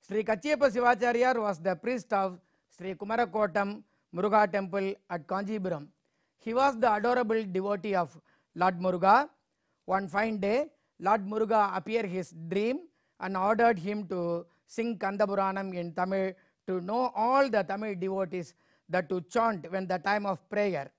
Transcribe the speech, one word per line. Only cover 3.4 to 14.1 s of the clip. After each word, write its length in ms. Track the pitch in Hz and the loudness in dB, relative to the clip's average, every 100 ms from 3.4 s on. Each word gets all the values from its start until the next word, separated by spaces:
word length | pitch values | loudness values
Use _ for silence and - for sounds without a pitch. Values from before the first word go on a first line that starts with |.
| 208 185 202 208 - _ _ | 0 2 -2 -4 -14 _ _
Muruga 380 | 170 202 214 214 | -4 2 4 4
temple 420 | 202 190 196 196 196 _ | 2 -2 -2 -2 -4 _
at 160 | 175 143 | -8 -4
Kanjipuram. 600 | 185 202 214 185 160 147 _ _ _ _ _ | -4 -4 -4 -4 -6 -8 _ _ _ _ _
He 160 | - | -4
was 240 | 233 277 233 | 2 2 4
the 160 | 240 | 2
adorable 500 | 214 220 247 233 226 | 4 2 2 2 0
devotee 520 | 214 185 196 202 208 185 | 0 -4 -2 -2 0 0
of 240 | 175 - _ _ _ 160 | -2 -6 _ _ _ 0
Lord 240 | 180 180 | 0 2
Muruga. 500 | 185 180 190 226 294 _ _ _ _ _ - | -2 2 6 6 4 _ _ _ _ _ -2
One 220 | 190 196 | -2 0
fine 320 | 185 226 214 | -2 -2 0
day, 280 | 196 233 302 _ _ _ | 0 0 -2 _ _ _
Lord 260 | 180 220 190 | 0 0 0
Muruga 500 | 214 220 220 202 185 | -2 2 2 2 -2
appeared 320 | - 226 208 | -2 -2 -2
his 260 | 185 170 165 165 | -4 -6 -10 -4
dream 300 | 185 220 277 349 _ _ _ | 0 0 -2 -8 _ _ _
and 180 | 185 190 | -6 0
ordered 420 | 190 220 233 208 | 2 4 4 4
him 280 | 175 208 | -2 -6
to 380 | 185 | -6